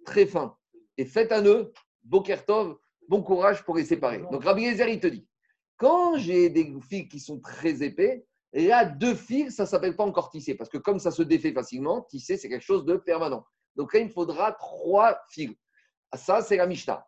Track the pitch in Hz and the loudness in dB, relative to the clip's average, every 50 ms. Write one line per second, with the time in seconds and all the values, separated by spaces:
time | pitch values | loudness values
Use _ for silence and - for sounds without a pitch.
0 | - - - 208 196 - - 160 135 113 - _ _ _ _ _ _ _ _ - | -14 -2 2 2 2 2 2 -4 -4 -6 -10 _ _ _ _ _ _ _ _ -10
1 | 131 131 - 220 226 226 226 214 202 202 208 240 208 - - - _ _ _ _ | -8 -4 -2 -2 0 2 2 4 6 6 6 4 2 -4 -12 -20 _ _ _ _
2 | _ 117 170 196 - 196 185 - - - 208 220 202 165 147 - _ _ _ _ | _ 0 0 0 0 0 -6 -4 -2 -2 0 0 -2 -4 -8 -14 _ _ _ _
3 | _ - 190 214 - - 190 175 190 202 202 196 - - 165 165 147 - 165 - | _ -2 -2 -2 0 0 2 2 4 2 2 0 -2 -4 -2 -2 0 0 0 0
4 | 135 123 117 98 85 90 131 135 131 180 196 202 226 240 226 196 240 226 226 - | 0 -2 -2 -4 -6 -6 -6 -2 0 2 2 2 2 0 0 0 0 0 0 0
5 | - 165 127 101 - _ _ _ _ _ _ _ _ _ _ - 233 277 339 359 | -2 -2 -2 -4 -10 _ _ _ _ _ _ _ _ _ _ 2 4 4 6 6
6 | 359 349 330 277 196 170 180 175 175 170 147 165 156 143 135 139 - - 196 190 | 4 2 2 0 0 0 4 4 4 4 4 2 0 0 -4 -14 -12 -10 -8 -8
7 | - - 147 143 - - 151 120 - - - - 151 165 151 123 147 131 - - | -8 -10 -14 -16 -14 -14 -14 -14 -14 -16 -10 -4 -4 -2 -2 -2 -4 -4 -2 0
8 | 190 247 262 240 - _ _ _ _ _ - 139 165 196 233 240 226 165 143 139 | 0 0 0 -2 -10 _ _ _ _ _ -4 0 2 4 4 4 4 2 0 -2
9 | 214 247 214 - - - 240 277 302 254 - - 196 - 196 180 185 185 165 - | -2 -2 -2 -2 -4 -4 -2 -2 -2 -2 -4 -6 -2 -2 0 0 0 -2 -2 -2
10 | 208 202 185 175 160 - - 156 131 147 131 - 113 - - 147 - 202 196 185 | -2 -2 0 -2 -4 -4 -6 -12 -8 -8 -8 -8 -8 -10 -10 -4 -2 -2 -2 0
11 | - 175 160 - 165 143 160 151 160 156 - - - - 127 127 139 156 208 247 | -2 -2 -2 0 0 2 2 0 0 0 -4 -4 -6 -6 -6 -6 -4 -4 -4 -4
12 | - _ - 131 - - 190 190 - 120 127 120 - - 196 185 139 147 185 196 | -6 _ -14 -10 -6 -6 -6 -6 -6 -8 -10 -6 -2 0 0 0 0 0 -2 -2
13 | - 175 165 160 165 147 131 110 - _ _ _ _ _ _ 139 143 - - 220 | 0 -2 -2 -2 -2 -4 -4 -6 -10 _ _ _ _ _ _ -8 -2 0 2 0
14 | 233 202 - 175 170 - 143 160 196 214 202 - - - - - - 165 190 202 | 0 0 -4 -4 -4 -4 -2 -2 -2 -2 -2 -6 -12 -16 -12 -8 -2 2 4 4
15 | 220 233 185 - - _ - 156 151 113 - _ _ _ _ _ _ _ _ _ | 6 4 4 0 -6 _ -12 -10 -10 -10 -12 _ _ _ _ _ _ _ _ _
16 | _ _ 135 131 - - 196 226 - - 202 180 180 180 175 135 - - 104 - | _ _ -16 -6 -2 0 0 2 2 2 2 2 2 0 -2 -4 -6 -6 -8 -8
17 | - | -8